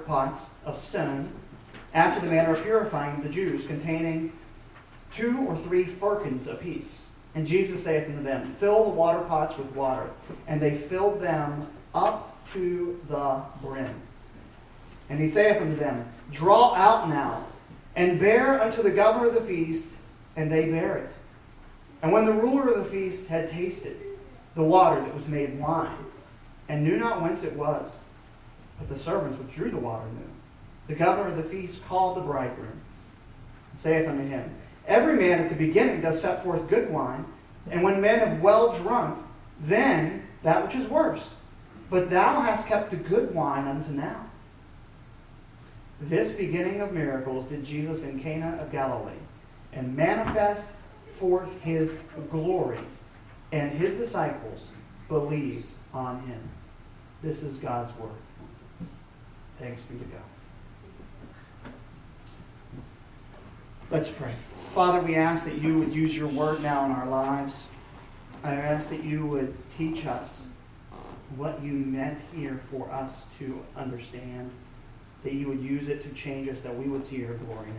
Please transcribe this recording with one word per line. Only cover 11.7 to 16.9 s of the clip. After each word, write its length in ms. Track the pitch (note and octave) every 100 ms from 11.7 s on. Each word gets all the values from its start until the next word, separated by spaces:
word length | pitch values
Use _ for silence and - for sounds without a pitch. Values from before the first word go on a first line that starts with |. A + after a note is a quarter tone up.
| - -
up 420 | E3 G#3 A3 - - -
to 480 | G3 F3+ F3 F3 - C#3+
the 340 | C#3+ C#3+ C3 B2+ -
brim. 320 | C3+ C3+ B2+ A2 - - - - - - - - - - -
And 120 | D3
he 100 | D#3
saith 300 | - G#3+ G3
unto 160 | D#3+ D3
them, 320 | D3 A#2+ A#2+ - -
Draw 420 | C#3+ F3 A3+ A#3+
out 340 | F#3 F#3+